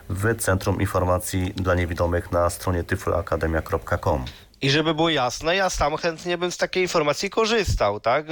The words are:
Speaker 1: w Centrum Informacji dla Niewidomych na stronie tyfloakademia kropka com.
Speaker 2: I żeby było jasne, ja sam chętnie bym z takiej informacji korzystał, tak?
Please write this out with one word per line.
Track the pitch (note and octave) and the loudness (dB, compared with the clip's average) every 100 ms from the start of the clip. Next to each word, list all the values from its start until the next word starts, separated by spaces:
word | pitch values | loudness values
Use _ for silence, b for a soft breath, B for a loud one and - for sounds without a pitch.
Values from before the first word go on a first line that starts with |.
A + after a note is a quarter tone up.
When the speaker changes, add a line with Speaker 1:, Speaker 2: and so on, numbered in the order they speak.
| - | -8
Speaker 1:
w | F#2+ A2 A2+ | -2 0 0
Centrum | - F#2 - F2+ | 2 0 0 0
Informacji | F#2+ F#2 F2+ F2+ - F#2+ F#2 - | 0 0 2 0 0 -2 -2 -2
dla | F#2 | 0
Niewidomych | F2+ E2+ F2 F2 F2 - | 2 0 0 0 0 0
na | F2 F2 | 0 0
stronie | - F#2+ F2 | 0 -2 -2
tyfloakademia | - F2 - F2 - D#2+ D#2+ D#2+ | -2 -4 0 -2 0 -2 0 -2
kropka | - E2 - F2+ | -2 -6 -2 -2
com. | F#2+ C#2+ B1+ B B - | 0 -2 -2 B B -4
Speaker 2:
I | C#3 | 0
żeby | D3+ D#3 | 2 2
było | D#3 E3 | 2 2
jasne, | D3 B2 - D#3 F#3+ | 2 0 -2 0 2
ja | F#3 | 2
sam | - D3 D3+ | 2 0 0
chętnie | E3+ D#3+ F3+ E3+ | -2 -4 -4 -2
bym | F3 | -2
z | - | -2
takiej | F3 F#3 | -2 0
informacji | F3+ E3+ D3 C#3+ G3 | 0 2 2 0 -2
korzystał, | - A3 A#3 F3+ - G#2 G#2 | 0 2 2 2 2 2 0
tak? | A#2 C#3 D#3 | 0 0 0